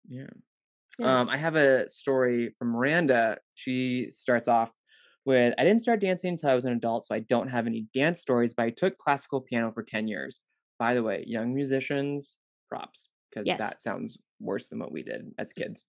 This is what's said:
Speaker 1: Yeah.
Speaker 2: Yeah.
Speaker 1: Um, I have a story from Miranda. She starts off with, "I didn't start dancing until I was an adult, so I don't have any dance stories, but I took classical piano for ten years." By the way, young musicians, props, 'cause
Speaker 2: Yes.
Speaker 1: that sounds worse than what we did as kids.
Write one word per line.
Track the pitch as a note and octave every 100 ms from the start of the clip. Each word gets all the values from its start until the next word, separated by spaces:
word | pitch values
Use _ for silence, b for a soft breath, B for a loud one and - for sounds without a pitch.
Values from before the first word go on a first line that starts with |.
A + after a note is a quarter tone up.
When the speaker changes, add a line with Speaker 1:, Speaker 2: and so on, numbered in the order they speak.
| -
Speaker 1:
Yeah. | B2+ C3+ - _ _ _ _ _ -
Speaker 2:
Yeah. | A#3 C3
Speaker 1:
Um, | A#2+
I | C3+
have | D#3+
a | D#3 C#3 C3 -
story | - - C3+ B2+ A#2+ A#2 _
from | A#2+
Miranda. | A#2 C3 E3 D#3+ B2 A2+ G2+ _
She | - - B2+ B2+ B2 A#2
starts | - - A#2+ A#2+
off | A#2 A2+ _ _ b b b
with, | - C3 A#2+ -
"I |
didn't | D3 A3+
start | A#3 A3+
dancing | G3 F3+ F3+
until | E3+ D3
I | C3
was |
an | B2+
adult, | A#2+ A#2 A2+ -
so |
I | A2
don't | A2 A#2+ B2
have | B2 A#2
any | A2+ A2
dance | C3 D3 E3+
stories, | - B2 A#2+
but | A#2+
I | A#2
took | A#2+ F#3 F#3
classical | - C#3 - C#3
piano | C3 A#2+ A2+
for | A2+
ten | G#2+ A2 A2
years." | G2 C2+ - _ _ _ _
By | A#2
the | B2
way, | A2 G2
young | - A2+ A#2
musicians, | C3 C#3 C3+ C3 C#3+ C#3+ C#3+ C#3+ _ _ _ _
props, | - - - - _ _
'cause | - G2+
Speaker 2:
Yes. | F2+
Speaker 1:
that | G#2+ -
sounds | - G2 - - _ _
worse | A2+ G#2+ -
than | -
what | -
we | D#2+
did | - - - -
as | G#2+
kids. | - - -